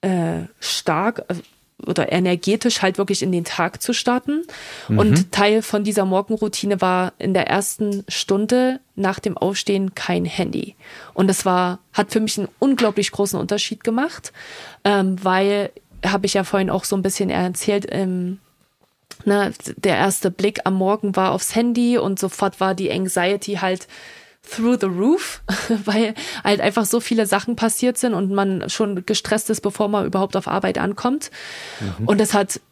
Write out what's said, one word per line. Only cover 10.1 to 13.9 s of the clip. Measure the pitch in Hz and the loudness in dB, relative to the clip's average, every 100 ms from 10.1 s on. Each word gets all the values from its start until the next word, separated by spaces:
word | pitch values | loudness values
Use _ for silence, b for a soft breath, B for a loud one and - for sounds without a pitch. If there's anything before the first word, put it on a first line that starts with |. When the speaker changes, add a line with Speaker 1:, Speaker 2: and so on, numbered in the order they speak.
| 175 | 0
Speaker 1:
Handy. | 175 - 180 - - - B B B | 0 -2 -4 -4 -8 -12 B B B
Und | - 190 | 2 2
das | 190 190 | 4 2
war, | 180 180 180 _ | 2 2 -2 _
hat | - 208 | -2 0
für | 226 | 0
mich | 214 - | 0 -2
einen | 196 _ | -6 _
unglaublich | 277 262 226 208 202 | 2 4 2 2 -2
großen | - 202 185 | 0 -2 0
Unterschied | 175 208 - 214 | -2 -2 -2 -4
gemacht, | - | -2